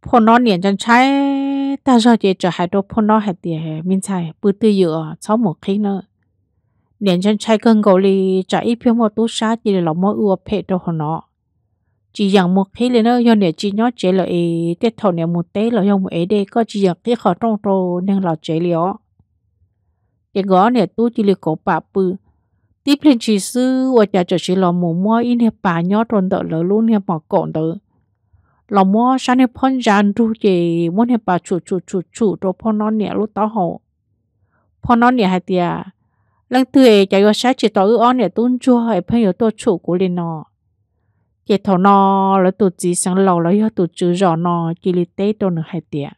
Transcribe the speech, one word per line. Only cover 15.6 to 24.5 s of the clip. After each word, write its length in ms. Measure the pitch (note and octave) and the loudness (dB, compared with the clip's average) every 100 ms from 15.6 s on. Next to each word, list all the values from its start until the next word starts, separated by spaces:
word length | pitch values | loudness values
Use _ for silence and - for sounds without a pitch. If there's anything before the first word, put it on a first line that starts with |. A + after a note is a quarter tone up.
| A3 | -2
là 140 | A#3+ | 0
do 140 | G3 G3+ | 0 0
một 140 | F#3 | -2
ý 140 | F3 F3 | -4 -2
đây, 200 | G#3 G3 | -2 -2
có 180 | A#3 A3+ | -2 -2
chỉ 140 | G#3 | 0
dặn 160 | G3 E3 | -2 -2
cái 120 | - A#3+ | -4 -2
khó 180 | G#3 | -2
trong 240 | F3 A3+ G#3+ | -2 -2 -4
trô, 360 | G#3 F#3+ F#3 F3+ | -2 -2 -2 -4
nên 200 | F#3+ G3 | -2 -2
là 140 | F#3 D#3 | -2 -4
chế 180 | - D#3+ | -4 -4
lió. 360 | F3 E3 F3 G#3+ _ _ _ _ _ _ _ _ _ _ _ _ _ | -2 -2 -2 -6 _ _ _ _ _ _ _ _ _ _ _ _ _
Để 80 | G3+ | -6
gõ 280 | G3 F#3 G#3 | 2 4 4
niệm 180 | B3 F3 - | 2 -2 -2
tú 140 | A#3 A#3 | -2 0
chỉ 80 | |
là 100 | G3+ F#3 | 0 0
cổ 160 | - D#3+ - | -2 -6 -4
bạ 140 | D#3+ - | -4 -4
bự. 220 | G3 F#3 F#3+ _ _ _ _ _ _ | -2 -2 -4 _ _ _ _ _ _
Tiếp 120 | - C#4+ | -2 2
lên 160 | D4+ A#3+ | 4 2
chỉ 200 | - G#3 | 0 -2
sư, 520 | - B3 B3+ C4 C4 B3 | -2 -2 -2 0 2 2
và 80 | G3+ | 4
chả 180 | G3 | 2
cho 140 | F3 F3+ | 0 -2
chỉ 160 | - | 0